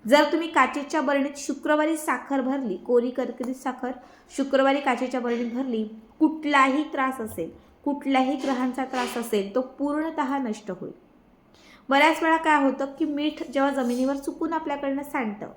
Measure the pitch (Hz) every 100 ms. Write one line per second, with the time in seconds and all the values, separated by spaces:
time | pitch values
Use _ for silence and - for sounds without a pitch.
0 | 208 294 294 320 330 294 254 294 277 320
1 | 269 277 277 285 - 269 - 302 302 320
2 | - 247 - 277 254 277 240 180 - 240
3 | 247 247 240 233 240 254 269 262 247 262
4 | - - _ - 277 269 269 277 277 240
5 | 254 262 240 233 240 240 262 226 214 -
6 | - _ 311 - 294 285 269 277 294 277
7 | 262 254 220 - 165 - - _ 285 285
8 | 269 269 262 285 254 247 254 247 - -
9 | 247 240 233 208 196 254 254 - 285 302
10 | 320 320 262 277 247 214 - 180 - -
11 | _ _ _ _ _ _ - - - 277
12 | 302 311 330 320 320 294 277 - 277 -
13 | 311 285 302 294 320 269 277 269 240 240
14 | 262 277 320 - 320 320 311 285 277 269
15 | 277 294 220 202 143